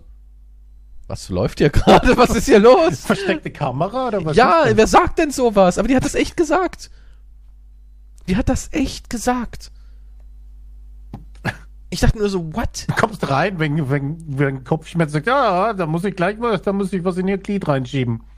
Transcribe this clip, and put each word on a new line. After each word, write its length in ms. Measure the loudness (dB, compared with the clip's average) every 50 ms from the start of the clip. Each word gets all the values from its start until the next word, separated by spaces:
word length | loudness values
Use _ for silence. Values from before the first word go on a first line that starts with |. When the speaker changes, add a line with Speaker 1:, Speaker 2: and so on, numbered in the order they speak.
| -16 -20 -20 -20 -20 -20 -20 -20 -20 -20 -20 -20 -20 -20 -20 -20 -20 -20 -20 -18 -14
Speaker 1:
„Was 220 | -12 -12 -12 -10 -6
läuft 280 | -4 -2 -2 -2 0
hier 120 | 0 0 2
<laughs> 20 |
gerade? 440 | 4 4 6 6 6 6 6 4 4
Was 200 | 4 4 4 2
ist 100 | 0 2
hier 140 | 4 6 8
los?“ 480 | 8 8 8 8 6 2 0 -2 -2
Speaker 2:
Versteckte 420 | -2 -2 -2 -2 -2 -4 -4 -6 -10
Kamera 600 | -6 -4 -4 -4 -2 -2 -4 -2 -2 -4 -4 -2
oder 140 | -2 -4 -4
was 140 | 2 4
Speaker 1:
Ja, 240 | 4 4 6 4 4
Speaker 2:
ist 80 | 4 4
denn? 80 | 4
Speaker 1:
wer 80 | 4 4
sagt 320 | 4 4 4 4 4 0
denn 140 | 0 -2 -2
sowas? 480 | 0 0 -2 2 4 4 4 4 4 0
Aber 80 | 0
die 80 | 2 2
hat 100 | 0 0
das 80 | 0 -2
echt 240 | -2 -2 -2 -2
gesagt. 540 | -2 0 0 0 0 0 -2 -6 -12 -18 -20 -20 -20 -20 -20 -20 -20 -20 -20 -20 -20 -20 -20 -20 -20 -20 -20 -20 -20 -20 -20 -20 -20 -20 -20 -20 -12 -6
Die 80 | -2 -2
hat 140 | 0 0 0
das 200 | -2 -2 -4 -4
echt 380 | -4 -4 -2 -2 -6 -10 -12 -10
gesagt. 640 | -10 -4 -2 -2 -2 -2 -6 -8 -12 -16 -18 -20 -20 -20 -20 -20 -20 -20 -20 -20 -20 -20 -20 -20 -20 -20 -20 -20 -20 -20 -20 -20 -20 -20 -20 -20 -20 -20 -20 -18 -18 -18 -18 -20 -20 -10 -10 -10 -10 -10 -16 -20 -20 -20 -14 -12
Ich 120 | -4 0
dachte 180 | 0 0 2 0
nur 100 | -2 -2
so, 240 | -2 -4 -6 -6 -6
„What?“ 320 | -6 -8 -6 -8 -8 -8
Speaker 2:
Du 60 | -4 -2
kommst 340 | 0 -2 -2 -2 -6 -4
rein 320 | -2 0 0 0 -2 -2 -4
wegen, 300 | -4 -2 -2 -4 -2 -2
wegen, 480 | -2 -4 -4 -6 -8 -10 -10 -8 -4
wegen 260 | -2 -2 -2 -2 -6 -4
Kopfschmerzen, 500 | -4 -4 -4 -4 -6 -4 -2 -2 -2 -2
sagt, 120 | -4 -2
„Ja, 480 | 0 0 2 2 2 2 0 0 0 -2
da 140 | -4 -4
muss 160 | -4 -4 -4 -4
ich 120 | -4 -4
gleich 240 | -2 -2 -4 -2 -4
was, 220 | -2 -2 -2 -2
da 100 | -2 -2
muss 220 | -2 -2 -2 -2 -4
ich 100 | -4 -4
was 140 | -4 -4
in 100 | -2 -2
ihr 120 | -2 -4 -4
Glied 280 | -4 -6 -6 -4 -2
reinschieben.“ 540 | -2 -2 -2 -2 -4 -4 -4 -2 -2 -4 -6 -8 -16 -20